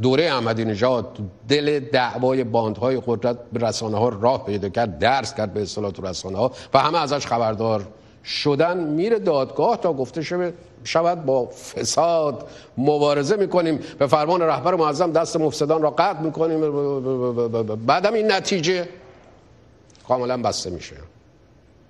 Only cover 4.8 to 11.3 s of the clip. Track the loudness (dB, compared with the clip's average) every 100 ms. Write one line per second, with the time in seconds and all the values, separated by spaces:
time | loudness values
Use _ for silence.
4.8 | -2 0 0 2 -2 -4 -4 -4 -6 -4
5.8 | -6 -6 -8 -8 -6 -2 -2 -2 0 2
6.8 | 4 2 0 -2 0 0 0 0 0 0
7.8 | -4 -16 -20 -18 -10 -4 0 2 2 0
8.8 | -2 0 0 0 2 0 0 0 0 2
9.8 | 0 -2 -4 -6 -6 -4 -4 -6 -16 -16
10.8 | -2 0 2 0 0